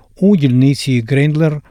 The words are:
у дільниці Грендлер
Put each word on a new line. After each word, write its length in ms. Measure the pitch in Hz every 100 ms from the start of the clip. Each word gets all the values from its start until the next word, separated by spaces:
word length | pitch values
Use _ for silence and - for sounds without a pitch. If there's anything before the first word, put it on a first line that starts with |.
| _ -
у 180 | 190 202
дільниці 640 | 143 123 135 139 - 123
Грендлер 600 | 113 139 147 151 160 147 -